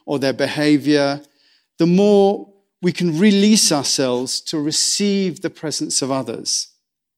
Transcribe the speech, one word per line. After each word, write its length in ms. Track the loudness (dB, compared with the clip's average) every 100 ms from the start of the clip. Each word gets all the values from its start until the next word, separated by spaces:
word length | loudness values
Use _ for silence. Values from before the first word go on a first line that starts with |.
| -6
or 140 | -4
their 140 | -2
behavior, 920 | -2 -4 0 2 2 2 0 0 -4 -10 _ _ _ _ -2
the 100 | 2
more 640 | 4 4 4 4 0 -8 _ _ _
we 100 | -4
can 260 | -2 -2 2
release 540 | 4 4 4 4 2
ourselves 720 | 0 -2 -2 -2 -2 -4 -8
to 180 | -6 -4
receive 840 | -4 -2 -2 -2 0 0 -2 -4
the 80 | -8
presence 540 | -8 -8 -6 -6 -4
of 80 | -2
others. 560 | -4 -6 -10 -6 -6 -8 _ _ _ _